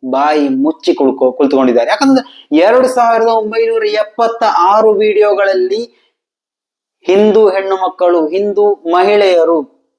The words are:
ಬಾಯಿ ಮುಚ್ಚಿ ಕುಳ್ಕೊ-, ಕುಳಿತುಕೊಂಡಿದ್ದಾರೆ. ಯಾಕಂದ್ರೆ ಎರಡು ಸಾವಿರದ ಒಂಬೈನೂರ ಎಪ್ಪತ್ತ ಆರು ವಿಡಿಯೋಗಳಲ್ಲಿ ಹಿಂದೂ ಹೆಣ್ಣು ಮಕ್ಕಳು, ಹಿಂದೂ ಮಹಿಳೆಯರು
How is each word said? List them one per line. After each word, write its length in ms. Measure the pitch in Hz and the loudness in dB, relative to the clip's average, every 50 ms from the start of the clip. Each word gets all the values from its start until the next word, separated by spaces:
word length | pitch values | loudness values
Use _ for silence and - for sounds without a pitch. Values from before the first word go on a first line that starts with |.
| - | -8
ಬಾಯಿ 440 | 131 127 131 139 - - - 143 139 | -6 -4 -2 0 0 0 0 -2 -2
ಮುಚ್ಚಿ 440 | 131 131 135 151 160 - - - - | -2 -2 -2 -2 -4 -4 -2 -4 -2
ಕುಳ್ಕೊ-, 400 | - 143 135 135 135 135 127 123 | 0 0 -2 0 2 0 -2 0
ಕುಳಿತುಕೊಂಡಿದ್ದಾರೆ. 560 | - 151 135 139 135 135 127 117 120 117 139 | 0 -2 0 0 0 0 2 0 0 0 0
ಯಾಕಂದ್ರೆ 580 | 196 208 285 269 269 262 247 - - - - _ | -2 -2 0 0 0 0 -2 -4 -18 -20 -12 _
ಎರಡು 360 | - 156 170 202 240 254 254 247 | 0 2 2 4 2 2 2 0
ಸಾವಿರದ 400 | 254 247 240 233 226 226 226 233 | 0 0 0 0 0 0 0 0
ಒಂಬೈನೂರ 580 | 226 226 214 214 214 226 226 226 226 226 220 | 0 -2 -4 -4 -4 -2 -2 -2 -2 -2 -2
ಎಪ್ಪತ್ತ 580 | 208 208 214 208 208 _ - 233 233 233 226 240 214 190 175 | -2 -2 -2 -4 -4 _ -2 -2 -2 -2 -2 -2 -2 0 0
ಆರು 340 | 175 185 202 214 220 220 | 2 2 2 2 2 2
ವಿಡಿಯೋಗಳಲ್ಲಿ 1200 | 214 196 214 214 208 202 208 208 208 196 202 196 190 190 185 185 196 220 240 240 _ _ _ _ _ _ _ _ _ _ _ _ _ _ _ _ _ _ _ _ _ _ | 2 2 0 0 2 2 2 2 2 0 0 0 0 -2 -2 -4 -4 -6 -8 -10 _ _ _ _ _ _ _ _ _ _ _ _ _ _ _ _ _ _ _ _ _ _
ಹಿಂದೂ 480 | _ - 180 196 208 214 208 226 214 202 | _ -2 0 2 2 2 4 4 4 2
ಹೆಣ್ಣು 260 | 185 196 190 196 196 | 2 0 -4 -4 -4
ಮಕ್ಕಳು, 520 | 190 185 185 180 - 180 175 175 170 160 156 | -4 -4 -6 -4 -2 0 0 2 0 -2 -2
ಹಿಂದೂ 460 | 165 190 202 208 202 190 208 208 202 | -4 -4 -4 -4 -2 0 0 0 0
ಮಹಿಳೆಯರು 1120 | 196 _ 170 170 180 185 202 208 208 208 190 180 170 165 160 170 160 143 - _ _ _ _ _ | -2 _ -2 0 0 2 2 2 2 2 2 2 2 2 2 0 -2 -2 -6 _ _ _ _ _